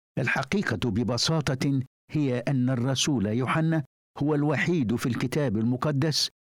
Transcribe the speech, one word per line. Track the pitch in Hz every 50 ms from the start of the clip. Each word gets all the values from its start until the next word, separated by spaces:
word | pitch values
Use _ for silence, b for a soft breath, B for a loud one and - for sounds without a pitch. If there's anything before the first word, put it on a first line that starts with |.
| _ _ _ -
الحقيقة | 131 - - 143 131 - 196 208 - - 117 90 - 120
ببساطة | 95 113 117 98 123 113 - - 160 160 139 - 135 131 - 143 139 131 127 - _ _ _ -
هي | - 156 147 135 123 123
أن | - 151 143 127 123 127
الرسول | 135 120 117 135 135 131 - 160 143 113 95
يوحنا | 107 110 123 127 - - 165 160 165 160 160 135 - _ _ _ _ _ -
هو | 139 147 151
الوحيد | 147 147 151 147 - - 170 180 165 127 101 120
في | 117 -
الكتاب | 135 117 - 135 123 - 160 147 123 98
المقدس | 113 110 120 127 123 - 151 147 135 151 160 139 - - - - _ _ _